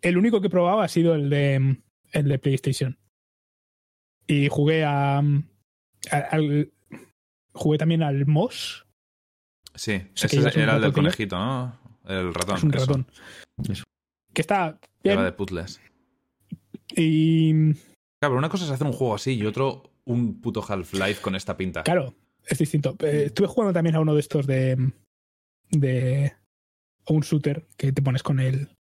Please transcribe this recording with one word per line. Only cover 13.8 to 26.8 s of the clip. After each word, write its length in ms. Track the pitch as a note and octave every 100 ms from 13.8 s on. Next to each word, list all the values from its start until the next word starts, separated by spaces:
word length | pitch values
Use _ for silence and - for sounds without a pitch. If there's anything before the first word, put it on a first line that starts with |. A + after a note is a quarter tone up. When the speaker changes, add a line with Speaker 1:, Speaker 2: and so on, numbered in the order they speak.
| - _ _ _ _
Speaker 1:
Que 80 | -
está 360 | D#3 G3+ E3+ -
Speaker 2:
Que 80 | _ _ G3+
Speaker 1:
bien. 100 | G3
Speaker 2:
va 40 |
de 80 | F#3
puzzles. 480 | - F#2+ F2+ F2+ - _ _ _ _ _ _ _ - _ - _ -
Speaker 1:
Y 580 | D#3+ D#3 D#3+ D#3+ D#3+ D#3
Speaker 2:
Claro, 680 | D#3 D3 - _ _ _ D3
pero 40 | B2+
una 120 | D#3
cosa 160 | G3 E3
es 60 |
hacer 140 | C3+ D3
un 80 |
juego 220 | B2 B2+ G#2
así 200 | - B2
y 100 | G#2
otro 380 | G#2 C3+ C3 - _ -
un 360 | A#2+ A#2+ G2
puto 220 | A#2+ A2 -
Half-Life 540 | G2 E2+ F#2+ F#2+ G#2
con 140 | - F#2+
esta 220 | - F2+
pinta. 260 | F#2 E2
Speaker 1:
Claro, 320 | D#2+ F3 C3 - _ _ -
es 120 | C#3
distinto. 380 | D3+ D3 C#3+ -
Eh, 240 | D#3 D3 C#3+
estuve 200 | - G3
jugando 260 | B3+ G#3
también 220 | F3 E3 D#3+
a 40 |
uno 140 | D#3
de 60 | D3+
estos 260 | C#3+ D#3 C3+
de, 460 | C3 C3 C3 C3 - _ _ _ _ _ _ _
de 640 | D#3 C#3 B2+ B2+ C#3 C#3+ - _ _ _ _